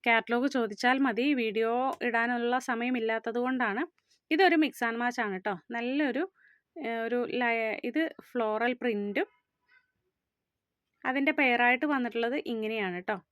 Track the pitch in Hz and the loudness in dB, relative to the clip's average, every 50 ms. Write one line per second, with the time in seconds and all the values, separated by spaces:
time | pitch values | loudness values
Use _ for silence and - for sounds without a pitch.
0 | - 240 226 226 220 - 233 240 254 277 - 262 233 208 208 - - 247 254 269 | 2 4 2 2 2 2 0 0 0 0 0 0 -2 -2 -4 0 2 2 4 4
1 | 277 262 220 208 247 285 294 254 233 220 202 220 226 226 233 247 254 269 - - | 2 0 2 2 2 2 2 2 0 0 0 0 0 0 0 0 0 -2 -4 -2
2 | - 240 233 233 226 240 247 240 233 240 247 262 254 - 247 226 240 247 254 247 | -4 -2 0 0 0 0 0 -2 0 0 -2 -2 -2 -2 -4 -2 -2 -2 -2 -2
3 | 220 220 226 226 220 233 214 240 240 254 262 254 247 220 196 220 320 339 _ _ | 0 -2 -2 -2 -4 -4 -4 -2 -2 -2 0 0 0 0 0 -2 -4 -6 _ _
4 | _ _ _ _ _ _ 311 320 381 359 330 320 311 277 - - 247 233 226 226 | _ _ _ _ _ _ 2 4 6 6 6 4 2 2 0 -2 -4 -4 -2 -2
5 | 240 247 247 - 233 208 196 185 185 214 196 180 - _ 233 233 233 247 262 285 | -2 -2 -2 -2 -4 -2 -4 -4 -4 -4 -6 -6 -8 _ -8 -6 -4 -2 -2 0
6 | 302 277 233 262 339 381 _ _ _ _ _ _ _ _ _ 339 302 226 233 226 | 0 0 0 -2 -4 -4 _ _ _ _ _ _ _ _ _ -10 -6 -6 -4 -4
7 | 226 233 240 247 240 - - 247 247 233 233 226 226 220 208 - - 240 240 302 | -2 -2 -2 -2 -2 -2 -2 -2 0 0 0 0 -2 -2 -4 -4 -6 -4 0 0
8 | 320 320 - - - - - 247 226 214 214 214 226 240 247 240 - 247 220 202 | -2 -2 -4 -12 -20 -8 -2 -2 0 0 0 0 0 0 0 0 0 0 0 0
9 | 202 208 202 277 392 - _ _ _ _ _ _ _ _ _ _ _ _ _ _ | -2 -2 -2 -2 -2 -4 _ _ _ _ _ _ _ _ _ _ _ _ _ _
10 | _ _ _ _ _ _ _ _ _ _ _ _ _ _ _ _ _ _ _ _ | _ _ _ _ _ _ _ _ _ _ _ _ _ _ _ _ _ _ _ _
11 | _ 262 254 277 277 302 302 311 285 254 240 233 240 240 247 254 311 294 294 269 | _ -2 0 2 2 2 2 2 4 4 4 6 6 4 4 4 2 0 0 0
12 | 247 240 220 233 233 233 254 302 - - 240 226 220 214 220 220 202 185 175 175 | -2 -2 -2 -2 -2 0 -2 -2 -4 -4 -4 -4 -2 -2 -2 -2 -2 -2 -4 -4
13 | 185 - 214 185 - _ | -4 -4 -4 -4 -6 _